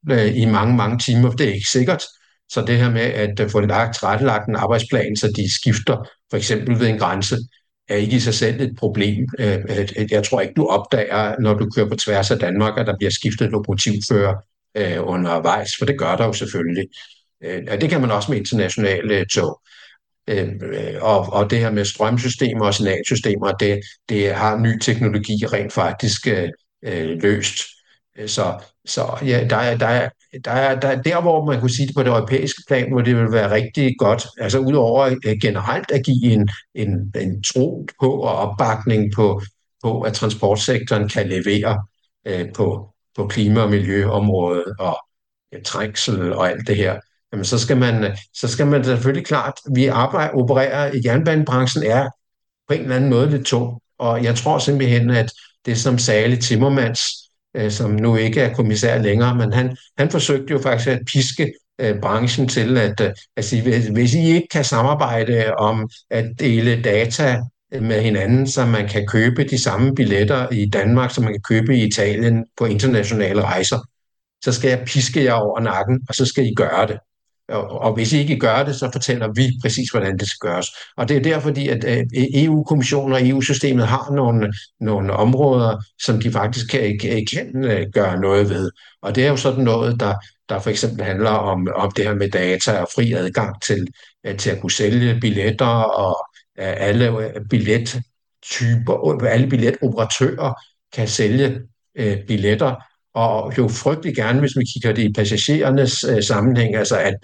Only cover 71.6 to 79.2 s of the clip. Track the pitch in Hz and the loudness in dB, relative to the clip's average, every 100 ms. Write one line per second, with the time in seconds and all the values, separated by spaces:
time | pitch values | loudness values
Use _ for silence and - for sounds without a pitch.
71.6 | 113 123 107 107 101 104 117 113 113 - | 4 2 2 2 0 2 2 2 0 -2
72.6 | 117 104 131 117 101 110 95 104 - 92 | 0 2 2 2 0 0 0 0 0 0
73.6 | 92 120 - _ _ _ _ _ 131 120 | 0 -2 -6 _ _ _ _ _ -2 0
74.6 | 131 127 123 143 123 147 127 117 104 113 | 2 0 0 0 0 2 2 2 0 0
75.6 | 113 92 98 131 - - 131 - 120 107 | -2 -2 0 -2 -2 -2 0 0 0 2
76.6 | - - 107 107 - _ _ _ - 107 | 0 0 -2 -4 -14 _ _ _ -10 -8
77.6 | 98 - 113 110 113 147 143 127 120 113 | -6 -2 -2 0 2 2 2 2 2 2
78.6 | 143 127 127 123 - 120 | 0 -4 -6 -4 -2 -2